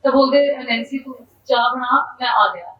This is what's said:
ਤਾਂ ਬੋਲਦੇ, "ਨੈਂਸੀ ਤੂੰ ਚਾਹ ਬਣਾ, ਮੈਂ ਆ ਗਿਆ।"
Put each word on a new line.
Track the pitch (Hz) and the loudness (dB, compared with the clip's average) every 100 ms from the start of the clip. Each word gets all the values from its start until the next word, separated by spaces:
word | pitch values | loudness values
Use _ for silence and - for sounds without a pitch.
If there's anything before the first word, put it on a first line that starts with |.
ਤਾਂ | 269 | 2
ਬੋਲਦੇ, | 262 269 285 285 262 | 2 4 4 2 -2
"ਨੈਂਸੀ | 247 233 233 269 | -4 -6 -4 -10
ਤੂੰ | 262 254 - _ _ | -12 -18 -20 _ _
ਚਾਹ | 247 247 254 | 0 0 -2
ਬਣਾ, | 247 262 - - | 0 0 -2 -6
ਮੈਂ | 247 | -2
ਆ | 226 208 - | 2 0 -2
ਗਿਆ।" | - - | -16 -20